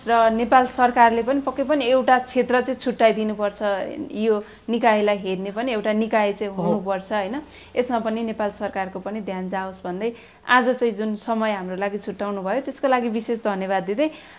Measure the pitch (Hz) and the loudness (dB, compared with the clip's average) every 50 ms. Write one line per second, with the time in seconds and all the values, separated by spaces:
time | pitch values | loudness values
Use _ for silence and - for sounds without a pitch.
0 | - 214 233 233 226 226 220 220 240 214 277 262 254 247 - - 247 247 247 254 | 0 2 4 6 6 4 4 2 2 4 6 6 4 4 2 2 2 4 6 6
1 | 233 233 226 233 226 240 277 277 269 269 - - 269 240 302 285 254 233 262 262 | 6 6 6 4 2 0 0 0 0 -2 -2 -2 0 0 0 2 2 4 4 4
2 | 233 262 254 247 247 - - 254 240 240 247 254 240 254 254 247 - 262 208 - | 4 4 4 4 2 0 0 0 2 2 2 2 2 0 -4 -4 -4 -4 2 4
3 | 226 226 208 220 214 214 214 208 208 202 202 - 214 202 202 190 - - - - | 4 4 4 2 -2 -2 -2 -2 -2 -4 -2 -2 -2 -2 0 -2 -2 -6 -8 -8
4 | - - - 208 214 226 214 208 214 - - - - - 226 226 208 233 214 214 | -10 -8 -6 -2 0 2 2 0 -2 -6 -14 -14 -6 -4 -2 2 4 4 4 4
5 | 208 208 208 196 196 185 190 180 190 202 196 214 247 262 233 214 196 220 214 214 | 4 2 0 0 -2 -4 -4 -4 -4 -6 -6 -6 -4 -2 -2 -2 0 0 0 0
6 | 226 214 226 220 214 202 202 202 214 202 196 190 170 175 - 208 185 190 196 185 | 0 2 2 2 2 2 0 -2 -6 -6 -4 -2 0 0 0 0 0 -2 -4 -4
7 | 185 - 226 214 190 190 240 294 302 - - - - - - - 247 247 247 226 | -4 -4 -4 -4 -2 -4 -6 -8 -8 -10 -16 -20 -20 -4 -2 -2 -2 0 -2 -2
8 | 220 226 220 226 233 220 214 220 214 202 196 - 214 196 - 196 190 185 185 190 | -2 -2 -2 -2 -4 -4 -4 -2 -4 -4 -4 -4 -8 -6 -4 -4 -6 -6 -8 -8
9 | 185 196 208 220 196 196 190 185 185 185 196 190 190 190 185 190 - 180 180 185 | -8 -8 -8 -6 -6 -6 -6 -6 -6 -6 -6 -6 -6 -8 -10 -10 -8 -8 -6 -4
10 | 214 240 233 - - - - _ - - 240 254 240 247 247 247 247 233 208 196 | -4 -6 -6 -8 -14 -20 -20 _ 0 2 4 4 4 4 2 2 0 -2 0 -2
11 | 220 220 214 208 - - 226 220 220 214 208 196 180 185 185 185 202 202 196 208 | -4 -4 -4 -4 -4 -4 -2 0 0 -2 -2 -4 -6 -6 -4 -4 -4 -4 -4 -6
12 | - 220 190 - 208 208 202 196 185 190 208 262 269 294 269 - - 269 254 247 | -6 -8 -8 -6 -6 -4 -4 -4 -4 -4 -4 -2 -4 -6 -6 -2 2 2 2 2
13 | 233 240 214 226 220 - 233 226 - 214 196 185 190 190 196 190 180 185 208 226 | 2 0 -2 -4 -4 -4 -4 -4 -2 -2 -2 -2 -2 -2 -2 -2 -2 -2 -2 0
14 | 302 311 302 - - - - | 0 -2 -2 -8 -16 -20 -20